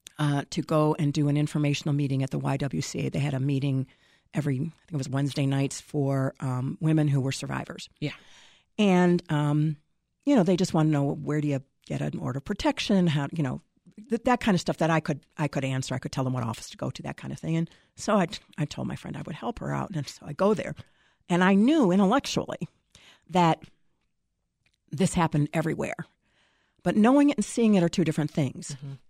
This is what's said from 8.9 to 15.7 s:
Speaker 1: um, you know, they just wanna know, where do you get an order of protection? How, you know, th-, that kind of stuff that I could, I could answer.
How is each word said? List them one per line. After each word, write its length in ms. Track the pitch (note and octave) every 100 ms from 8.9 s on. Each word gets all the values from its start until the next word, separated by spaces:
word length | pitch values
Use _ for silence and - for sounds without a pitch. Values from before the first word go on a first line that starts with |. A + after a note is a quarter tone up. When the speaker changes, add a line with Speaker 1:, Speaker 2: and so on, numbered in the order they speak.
| F3+ F3+ F3 -
Speaker 1:
um, 460 | D3+ D3 D3+ D#3 D3+ _ _ _ _ C#4
you 100 | C4+
know, 60 |
they 140 | F3 F3
just 180 | F#3
wanna 160 | E3 D#3
know, 240 | D3 C#3
where 260 | D#3 C#3+ D3+
do 80 | D3
you 140 | C3+ - _ -
get 160 | C#3+
an 160 | D3 D3+
order 180 | B2+ C3
of 80 |
protection? 640 | - G3+ D#4 - - G3 F3
How, 220 | D3 C#3
you 100 | E3
know, 200 | C3+ C#3 _ _ _ - G#3+
th-, 120 | A3+
that 160 | - B3
kind 140 | A#3+
of 60 | -
stuff 160 | - -
that 140 | D#3+
I 100 | D#3+
could, 200 | - C#3 _ -
I 100 | D3
could 160 | D3
answer. 300 | C3+